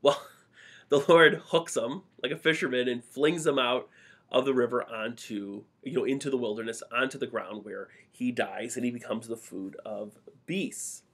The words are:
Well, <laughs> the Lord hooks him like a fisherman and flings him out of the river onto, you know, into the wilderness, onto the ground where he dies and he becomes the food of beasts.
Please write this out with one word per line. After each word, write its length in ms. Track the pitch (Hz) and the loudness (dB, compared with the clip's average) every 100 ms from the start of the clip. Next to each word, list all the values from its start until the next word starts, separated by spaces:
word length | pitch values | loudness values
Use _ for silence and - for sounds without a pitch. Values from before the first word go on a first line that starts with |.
Well, 200 | 139 143 - - _ _ | 4 4 -2 -20 _ _
<laughs> 320 | - - - | -20 -20 0
the 160 | 143 143 | 0 8
Lord 280 | 165 156 - - | 10 10 6 0
hooks 320 | 170 165 - | 0 0 -4
him 240 | 117 151 - _ | -4 -6 -12 _
like 120 | - | -6
a 40 | 147 | 0
fisherman 520 | 160 160 160 127 127 | 2 2 2 0 0
and 120 | 123 | -2
flings 460 | - - 147 170 156 | -6 0 2 2 2
him 100 | 139 | 2
out 300 | 123 127 - - - - _ | 2 0 -4 -20 -20 -20 _
of 140 | 127 | 0
the 100 | 135 | 2
river 300 | 131 120 123 | 2 2 0
onto, 800 | - 113 110 120 - 107 98 101 - _ | -4 -6 -8 -8 -8 -8 -6 -10 -14 _
you 100 | 139 | -4
know, 100 | 127 | -2
into 260 | 110 135 139 | 0 -2 -2
the 60 | 131 | -2
wilderness, 480 | 117 107 113 113 - | -2 -4 -6 -8 -4
onto 260 | 117 135 135 | -2 -2 -2
the 100 | 117 | -6
ground 360 | 113 98 107 | -6 -6 -10
where 240 | 101 98 98 - _ | -10 -12 -12 -18 _
he 220 | - 123 | -4 -4
dies 420 | 120 101 98 113 120 | -2 -4 -4 -8 -4
and 80 | |
he 80 | 123 | -4
becomes 380 | 120 120 110 113 | -4 -6 -8 -6
the 80 | 113 | -12
food 400 | - 92 95 - - | -10 -10 -10 -10 -12
of 340 | 104 104 - - - - | -10 -10 -14 -20 -20 -6
beasts. 580 | 175 - - - - _ | -4 -4 -6 -12 -14 _